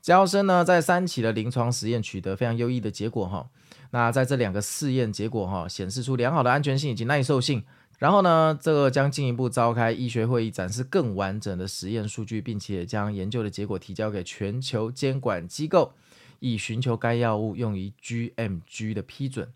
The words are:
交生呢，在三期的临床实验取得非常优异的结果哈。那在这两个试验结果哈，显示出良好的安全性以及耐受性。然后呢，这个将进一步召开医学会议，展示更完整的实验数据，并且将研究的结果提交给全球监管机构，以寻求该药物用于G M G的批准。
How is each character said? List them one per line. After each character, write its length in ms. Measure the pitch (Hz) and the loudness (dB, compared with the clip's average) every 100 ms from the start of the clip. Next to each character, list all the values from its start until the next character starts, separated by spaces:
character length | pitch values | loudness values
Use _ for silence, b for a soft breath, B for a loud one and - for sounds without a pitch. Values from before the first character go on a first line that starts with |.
交 240 | - 180 190 | 6 6 6
生 200 | 196 196 | 4 4
呢， 200 | 180 170 | 4 6
在 160 | 175 | 4
三 260 | 160 180 180 | 6 2 2
期 140 | - | 0
的 100 | 113 | 0
临 180 | 110 110 | 0 -2
床 220 | 123 117 | 0 0
实 160 | 123 107 | 0 -2
验 160 | 120 | -2
取 160 | 107 98 | -2 -6
得 160 | 87 95 | -6 -2
非 100 | 120 | -2
常 120 | 113 | 0
优 120 | 120 | 0
异 120 | 123 | -2
的 100 | 107 | -4
结 180 | - 107 | -4 -4
果 160 | 113 92 | -4 -4
哈。 220 | 92 65 B B B B | -6 -10 B B B B
那 200 | 123 117 | 0 2
在 140 | 123 123 | 2 2
这 100 | 135 | 2
两 160 | 110 | 0
个 100 | 98 | -2
试 300 | 104 - 147 | -4 -4 -2
验 200 | 131 117 | 0 0
结 180 | 101 107 | -2 -4
果 180 | 113 92 | -2 -2
哈， 180 | 92 87 | -4 -6
显 240 | - 95 | -6 -6
示 140 | 117 | -6
出 140 | 123 127 | -4 0
良 160 | 120 | 2
好 100 | 160 | 2
的 80 | 123 | 4
安 100 | 135 | 4
全 160 | 143 135 | 2 0
性 140 | 147 | -2
以 40 | 110 | -4
及 100 | 117 | 0
耐 180 | 147 | 0
受 160 | 127 139 | 2 2
性。 240 | 127 131 - b b _ | 2 -2 -4 b b _
然 120 | 143 | 4
后 100 | 202 | 6
呢， 360 | 185 165 160 151 | 6 6 6 2
这 120 | 170 | 2
个 180 | 151 135 | 4 4
将 180 | 131 139 | 4 2
进 180 | 135 135 | 2 -2
一 40 | |
步 160 | 120 127 | 0 0
召 240 | 127 117 | 2 2
开 200 | 117 117 | 4 2
医 160 | 107 123 | 2 -2
学 180 | 117 113 | 0 2
会 180 | 123 113 | 2 0
议， 60 | |
展 180 | - 90 | -2 -4
示 140 | 110 | -4
更 320 | 123 196 127 95 | -2 0 0 0
完 240 | 98 104 | -2 -2
整 180 | 104 90 | -4 -6
的 80 | 95 | -6
实 260 | - 92 | -8 -4
验 140 | 113 107 | -4 -4
数 200 | 110 104 | -6 -6
据， 160 | 110 | -6
并 180 | 110 104 | -4 -8
且 260 | - 95 87 | -4 -6 -4
将 280 | 107 104 | -2 -2
研 180 | 104 92 | -4 -4
究 100 | 120 | -4
的 80 | 107 | -4
结 160 | 95 101 | -6 -6
果 140 | 95 | -6
提 140 | - | -8
交 180 | 95 107 | -6 -4
给 100 | 104 | -4
全 360 | 90 - 101 117 | -8 -6 -6 -4
球 320 | 131 113 113 | -4 -4 -4
监 280 | 127 139 131 | -2 -4 -2
管 260 | 127 92 87 | -2 -4 -6
机 220 | - 156 | -8 2
构， 240 | 180 143 b b b b b | 2 2 b b b b b
以 180 | 131 113 | -4 -4
寻 240 | - 113 | -4 -2
求 160 | 131 113 | -2 0
该 180 | 117 117 | 0 0
药 220 | 117 107 | 0 0
物 180 | 110 95 | -2 -4
用 220 | 117 98 | -4 -4
于 160 | 98 - | -6 -10
G 320 | - 117 117 - | -8 -6 -6 -6
M 240 | 113 90 - | -4 -6 -10
G 260 | - 110 | -8 -6
的 80 | 104 | -6
批 280 | - - 135 | -8 -8 -8
准。 240 | 131 92 | -6 -10